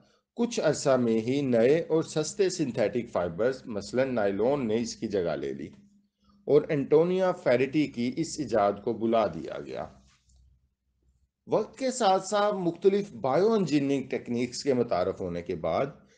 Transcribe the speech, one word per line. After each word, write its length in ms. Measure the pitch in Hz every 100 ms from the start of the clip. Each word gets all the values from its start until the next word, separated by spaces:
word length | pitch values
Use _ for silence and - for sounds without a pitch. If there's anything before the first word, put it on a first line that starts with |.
| _ _ _ -
कुछ 220 | 240 226
अरसा 360 | 156 127 147 131
में 220 | 120 113
ही 200 | 110 135
नए 380 | 139 117 120 160
और 220 | 160 160
सस्ते 440 | 156 160 151 - 190
सिंथेटिक 580 | 175 139 117 107 123 -
फाइबर्स 520 | 98 87 82 120 131 -
मसलन 440 | 104 98 120 135
नायलॉन 540 | 123 101 98 117 147 117
ने 100 | 113
इसकी 280 | 117 - 110
जगह 260 | 95 85 73
ले 160 | 69
ली 160 | 69 80 - - _ _ _ _ _ -
और 200 | 143 147
एंटोनिया 600 | 151 127 147 170 185 185 180
फेरेटी 480 | 147 123 135 156 143
की 180 | - 120 131
इस 200 | 156 -
इजाद 400 | 123 107 101 101
को 120 | - 104
बुला 300 | 113 113 104
दिया 300 | 80 - 73
गया। 300 | 69 64 78 - _ _ _ _ _ _ _ _ _ _ _ _ _ _ -
वक्त 320 | 156 214 -
के 120 | 262
साथ 300 | 247 202 190
साथ 320 | - 208 208
मुख्तलिफ 600 | 196 170 165 196 202 202 120
बायो 400 | 127 143 208 226
इंजीनियरिंग 520 | 170 147 139 139 -
टेक्निक्स 520 | 120 - 120 123 -
के 120 | 143
मुतारफ 460 | 127 120 87 92 90
होने 220 | 95 85
के 120 | 85
बाद 460 | 87 80 90 143 - _